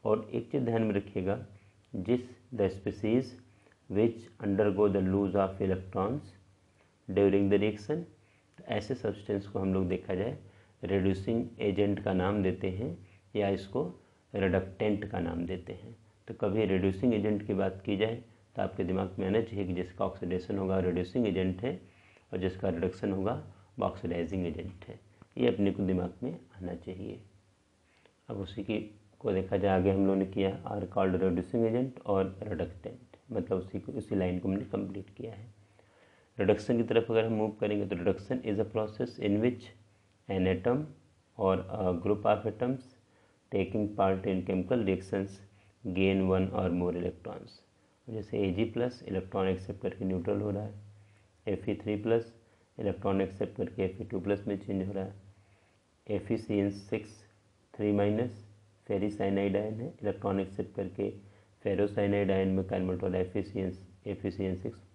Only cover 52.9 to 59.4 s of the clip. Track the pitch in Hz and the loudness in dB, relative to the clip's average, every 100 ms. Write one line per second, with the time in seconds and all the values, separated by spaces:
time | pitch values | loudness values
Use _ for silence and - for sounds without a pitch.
52.9 | 92 98 98 95 - 98 - 90 - 92 | -2 0 2 0 -2 -6 -4 -6 -2 -4
53.9 | 95 104 98 95 98 104 101 - 98 92 | -4 -6 -4 -2 -2 -2 -6 -2 -4 -2
54.9 | 98 98 - - _ _ _ _ _ _ | -4 -6 -10 -20 _ _ _ _ _ _
55.9 | _ - 101 - 110 - 104 101 101 - | _ -4 -4 0 -4 0 2 2 -2 -6
56.9 | 110 - - - _ _ _ _ - 104 | -6 -6 -18 -20 _ _ _ _ -2 2
57.9 | 101 101 107 127 - - - _ _ - | 4 4 2 -2 -6 -18 -20 _ _ -4
58.9 | 101 104 101 98 98 | 0 0 0 0 2